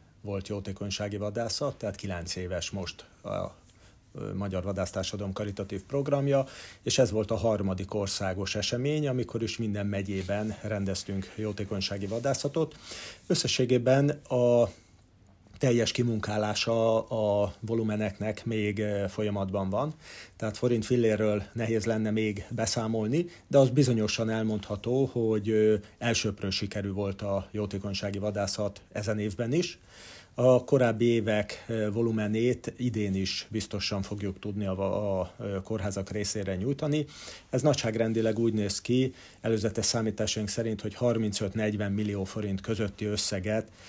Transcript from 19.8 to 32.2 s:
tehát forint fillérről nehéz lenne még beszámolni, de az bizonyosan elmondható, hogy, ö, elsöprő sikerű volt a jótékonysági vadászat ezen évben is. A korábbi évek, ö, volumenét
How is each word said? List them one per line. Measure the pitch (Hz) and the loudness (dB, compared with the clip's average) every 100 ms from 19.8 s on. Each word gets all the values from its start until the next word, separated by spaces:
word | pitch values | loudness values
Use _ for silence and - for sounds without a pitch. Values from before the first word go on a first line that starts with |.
| 151 - - - - - | -2 -6 -16 -18 -20 -6
tehát | 110 - | -6 0
forint | 123 117 107 | 2 2 2
fillérről | 123 113 104 107 104 98 | 4 4 4 2 2 -2
nehéz | 120 110 113 107 | -4 0 0 2
lenne | 110 110 | 0 2
még | 110 110 101 - | 2 0 -2 -6
beszámolni, | 120 113 120 110 113 107 151 175 - - | -4 -2 0 0 0 2 0 0 -8 4
de | 139 | 6
az | 127 | 8
bizonyosan | 131 127 113 107 - 110 | 6 4 4 2 0 0
elmondható, | 110 110 107 - 101 117 131 131 | 0 0 -2 -4 -6 0 2 2
hogy, | 120 113 107 104 | 0 2 2 2
ö, | 107 107 104 - - | 6 6 4 0 -4
elsöprő | 117 113 107 98 98 | 0 0 0 -2 -4
sikerű | - 101 104 101 | -2 -4 -4 -4
volt | 95 98 98 | -2 -4 -4
a | 101 98 - | -2 -2 -2
jótékonysági | 107 104 98 101 98 101 98 | -4 -4 -4 -4 -4 -4 -2
vadászat | 104 101 98 - 104 - - | -2 -2 -2 -2 -4 -6 -8
ezen | - 104 107 | -4 -2 0
évben | 104 101 117 | -2 -2 0
is. | 160 175 - - - - - - - | 0 0 -6 -18 -20 -20 -20 -12 4
A | 127 123 | 6 6
korábbi | - 139 120 110 120 | 6 4 4 4 4
évek, | 117 107 107 101 - - | 4 4 2 0 -6 -6
ö, | 113 107 | -2 0
volumenét | 107 117 110 | 2 0 2